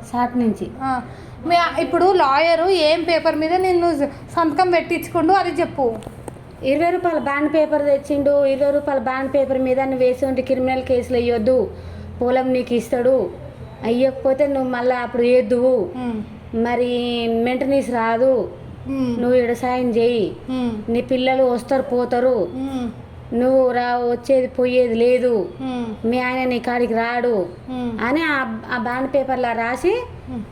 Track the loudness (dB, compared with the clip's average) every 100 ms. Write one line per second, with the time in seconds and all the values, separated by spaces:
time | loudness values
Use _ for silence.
0 | -6 -2 0 2 0 0 -6 -8 -4 -4
1 | -6 -16 -16 -10 0 2 4 0 2 4
2 | 4 4 4 4 4 2 2 4 4 2
3 | 2 2 2 0 0 2 2 2 2 0
4 | -2 -6 -6 0 0 2 2 2 0 -4
5 | -2 0 4 4 2 -2 -4 0 -2 -2
6 | -12 -14 -16 -16 -20 -6 0 2 2 2
7 | 0 0 -2 -2 0 2 2 2 2 0
8 | 2 0 4 4 4 2 2 2 0 -2
9 | -2 -2 0 0 2 0 2 2 0 2
10 | 2 2 0 -2 0 0 2 0 0 0
11 | 0 0 0 0 2 2 0 -6 -14 -14
12 | -14 -4 0 2 2 -2 0 -2 0 0
13 | 2 2 0 -6 -16 -16 -16 -8 -2 2
14 | 2 2 -2 2 2 0 -2 -2 0 0
15 | -2 0 4 4 4 2 4 2 0 -4
16 | -6 -6 -8 -14 -8 -2 0 0 0 0
17 | -2 -2 0 0 0 0 2 0 0 -2
18 | 0 2 4 2 -2 -8 -16 -14 -8 -2
19 | -2 0 2 4 2 -2 -2 0 0 2
20 | 2 2 -2 -4 -6 -4 -2 -4 -2 -2
21 | 0 0 2 2 2 0 0 -2 0 -2
22 | 0 2 2 2 -2 -4 -6 -6 -6 -10
23 | -18 -18 -6 0 4 4 4 2 0 0
24 | 0 -2 2 2 2 0 2 2 2 4
25 | 4 4 2 0 -2 -6 -8 -6 -6 -4
26 | -2 0 0 -2 -2 -2 -2 0 0 0
27 | 0 0 0 0 -2 -8 -10 -6 -6 -4
28 | -2 0 0 0 -2 -6 -6 -4 -4 -4
29 | 0 0 0 -2 0 -2 -2 0 0 0
30 | -4 -14 -12 -10 -12